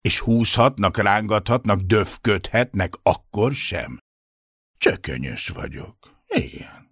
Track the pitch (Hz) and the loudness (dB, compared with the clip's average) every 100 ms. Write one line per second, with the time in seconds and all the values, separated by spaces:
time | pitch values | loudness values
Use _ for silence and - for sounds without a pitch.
0 | - - - 117 113 - 117 123 98 95 | -2 -2 2 2 2 4 4 4 0 2
1 | 101 104 107 107 98 120 113 101 95 107 | 2 2 2 0 2 -2 2 0 4 2
2 | 98 - 120 101 - 113 123 101 90 - | 2 -2 0 0 0 -2 0 -2 -4 0
3 | - 87 _ 101 113 139 - 85 62 62 | 0 0 _ -2 -2 -2 -6 -6 -8 -12
4 | _ _ _ _ _ _ _ _ - 98 | _ _ _ _ _ _ _ _ 0 0
5 | - 64 65 58 - - - 71 69 - | -4 -6 -6 -8 -10 -10 -12 -12 -16 -18
6 | _ _ _ 392 - - - - _ | _ _ _ -4 -4 -10 -20 -20 _